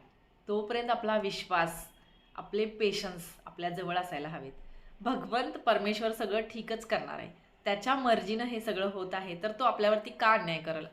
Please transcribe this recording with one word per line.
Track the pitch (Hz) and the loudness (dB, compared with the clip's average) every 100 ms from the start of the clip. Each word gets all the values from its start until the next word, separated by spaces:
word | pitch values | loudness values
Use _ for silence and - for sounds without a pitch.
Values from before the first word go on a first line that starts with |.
| - _ _ _ - | -20 _ _ _ -2
तोपर्यंत | 208 208 233 240 | -2 0 -2 0
आपला | 233 214 214 | 0 2 2
विश्वास, | 196 - - 175 170 - - - _ _ _ - | 0 -4 0 2 2 -2 -14 -20 _ _ _ -14
आपले | 170 208 | -4 -2
पेशन्स | 220 214 208 196 196 175 170 - - | -2 2 2 2 -4 -8 -14 -16 -16
आपल्या | - 175 | -6 -4
जवळ | 170 175 180 | -4 -2 -2
असायला | 180 143 151 | -2 -6 -6
हवेत. | 165 135 - - - - - | -8 -10 -14 -16 -18 -20 -4
भगवंत | 220 262 - 233 285 | -2 -2 0 -2 -2
परमेश्वर | - 233 202 202 214 226 | 0 4 4 2 0 0
सगळं | 220 208 214 | -2 0 0
ठीकच | 220 233 220 220 - | -2 -8 -6 -6 -2
करणार | 214 - - | -2 -2 -8
आहे. | - - _ _ | -12 -16 _ _
त्याच्या | 208 202 247 | -2 0 2
मर्जीनं | 269 247 214 185 220 | 2 4 4 4 -2
हे | 240 226 | -2 -2
सगळं | 220 185 196 | -2 0 0
होत | 196 185 | -2 -4
आहे, | 190 190 170 | -4 -4 -4
तर | 214 | -4
तो | 214 | 2
आपल्यावरती | 247 - 208 214 240 | 2 6 4 4 0
का | - 220 | 2 6
अन्याय | 220 170 160 | 6 2 -2
करेल? | 165 160 165 | -2 -4 -4